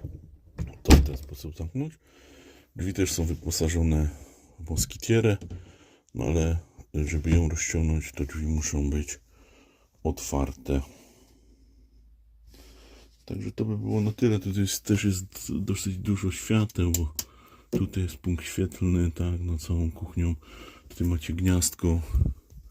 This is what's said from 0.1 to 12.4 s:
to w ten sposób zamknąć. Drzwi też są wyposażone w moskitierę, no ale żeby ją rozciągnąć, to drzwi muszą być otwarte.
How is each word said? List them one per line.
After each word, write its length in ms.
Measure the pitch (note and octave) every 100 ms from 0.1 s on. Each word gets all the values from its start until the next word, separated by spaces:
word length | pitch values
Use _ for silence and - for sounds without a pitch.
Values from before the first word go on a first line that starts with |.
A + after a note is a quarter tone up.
| - - - - - - -
to 120 | - C#2
w 60 |
ten 160 | D2 C#2
sposób 400 | - D2 D#2 D2+
zamknąć. 360 | E2 B2+ D#3 - _ - - - - - _ -
Drzwi 180 | F2+
też 180 | F#2+ F#2
są 140 | - D#2+
wyposażone 840 | E2 D#2+ - D#2+ E2 E2 D#2 D2+ - - - - -
w 100 | E2+
moskitierę, 680 | D#2+ - - - A2+ A2 G2+ - F#2 - - - _ _ -
no 100 | A#1
ale 340 | D#2+ D#2+ E2 - - -
żeby 360 | D2+ D2+ D#2+ D#2+
ją 200 | E2+ D#2+
rozciągnąć, 640 | D#2+ - E2 D#2+ D#2+ D2+
to 140 | - C#2
drzwi 220 | D#2+ D#2
muszą 420 | D#2 D2 D2 C#2+
być 300 | D2 C#2+ - _ _ - _ _ _ _ _
otwarte. 760 | D#2+ D2 - C#2+ C2+ - - C#2 C2 - - _ - _ - - - - - - - - _ -